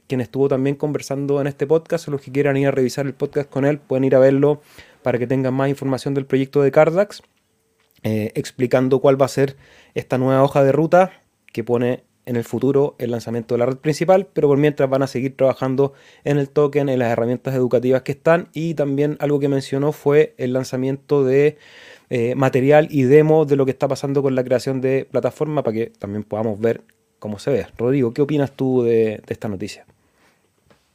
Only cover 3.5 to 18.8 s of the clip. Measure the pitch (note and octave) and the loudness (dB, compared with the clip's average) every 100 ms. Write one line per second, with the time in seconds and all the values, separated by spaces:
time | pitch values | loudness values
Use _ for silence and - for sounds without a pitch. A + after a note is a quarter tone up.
3.5 | C3+ C#3 D3 - C3 C3+ C3+ C3+ C#3 C#3+ | -2 -2 -2 -4 -2 2 6 6 6 2
4.5 | D3 _ - - _ B2+ A#2+ A#2+ C3 C3 | 0 _ -20 -20 _ -4 -4 -2 -2 -2
5.5 | C3 C#3 C#3 C#3 C3 D3 C#3 C#3 C3+ C3+ | -2 -2 -2 -4 -4 -4 -6 -2 -2 0
6.5 | C#3+ C#3 C#3+ D#3 E3 G#3 - _ _ _ | 2 4 4 4 2 -2 -6 _ _ _
7.5 | _ _ _ _ _ A2 G#2+ G#2+ - C#3+ | _ _ _ _ _ -4 -4 -4 -6 -8
8.5 | - B2 B2+ C3 C3 C#3+ C3+ C3 - C3+ | -4 0 0 2 2 2 2 0 0 -2
9.5 | - _ _ _ - - B2+ C3 C3 C#3 | -4 _ _ _ -10 -4 -2 0 2 2
10.5 | C#3+ C#3 C#3+ D#3+ F3 F#3 - _ _ _ | 2 2 2 4 4 2 -2 _ _ _
11.5 | - A2 A#2+ B2 B2+ _ _ - A#2+ A2+ | -10 -2 0 0 -4 _ _ -8 -6 -6
12.5 | A#2 B2+ C#3 C#3+ - A#2+ A#2 A2 A#2 A2 | -2 0 0 0 -4 -6 -6 -6 -8 -4
13.5 | A#2+ A#2+ C3 D#3 D3 E3+ F#3+ G3 - D3 | -2 -2 -2 -4 -2 2 2 2 0 2
14.5 | C#3 D3+ D3+ C#3 C3+ C3+ B2+ C3+ C3+ C3+ | 4 2 2 0 0 -2 -4 -6 0 0
15.5 | - C3 C3 C#3 - - _ - C#3+ C#3 | 0 -2 0 -2 -4 -20 _ -2 -2 0
16.5 | - D3 C#3+ C#3+ C3 A#2 A#2 A#2 B2 - | 0 2 0 0 0 0 0 -2 -4 -4
17.5 | C3 B2 B2 B2 B2+ - C#3 - E3+ - | -2 0 0 2 0 -2 -2 2 0 0
18.5 | - E3 D3+ | -8 -6 -2